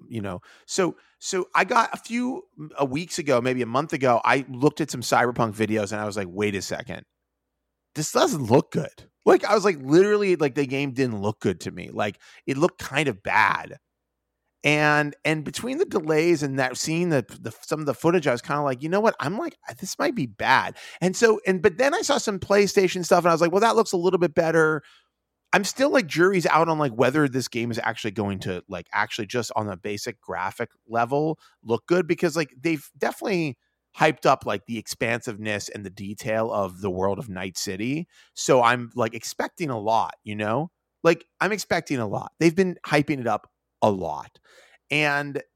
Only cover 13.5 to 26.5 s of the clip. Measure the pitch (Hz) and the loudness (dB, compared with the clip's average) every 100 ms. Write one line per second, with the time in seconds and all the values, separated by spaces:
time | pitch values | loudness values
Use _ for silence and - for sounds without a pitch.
13.5 | 85 85 - _ _ _ _ _ _ _ | 2 -6 -18 _ _ _ _ _ _ _
14.5 | _ 143 151 151 147 147 - 156 156 143 | _ 0 2 4 2 0 -4 -4 -2 -4
15.5 | - 233 277 392 214 156 156 170 160 143 | -8 -6 -4 -2 -2 0 2 4 2 0
16.5 | 135 131 123 - 160 175 143 - - - | -2 -2 -4 -4 -2 0 0 -2 -10 -14
17.5 | - - 156 147 120 165 185 147 123 - | -12 -6 -4 -4 0 2 2 2 -2 -2
18.5 | 147 143 123 156 190 220 - 131 208 339 | -2 -2 -4 -2 0 2 0 -4 -6 -8
19.5 | - - - 185 - 285 240 123 98 110 | -12 -18 -14 -10 -4 -2 -2 -4 -2 4
20.5 | 131 95 - - - 180 185 233 214 - | 4 2 -8 -16 -4 -2 2 4 4 0
21.5 | 185 202 170 269 370 320 277 - 190 - | 2 2 2 0 0 0 0 -2 -4 0
22.5 | 202 196 - 185 180 165 180 170 165 170 | 2 4 2 2 2 2 4 4 4 2
23.5 | 190 226 214 214 185 185 175 170 160 160 | 4 2 2 0 0 2 2 2 2 2
24.5 | 160 156 151 - _ _ _ _ _ - | 4 4 0 -6 _ _ _ _ _ 0
25.5 | 185 202 - 285 294 170 147 180 190 160 | 0 0 0 2 2 2 2 4 4 4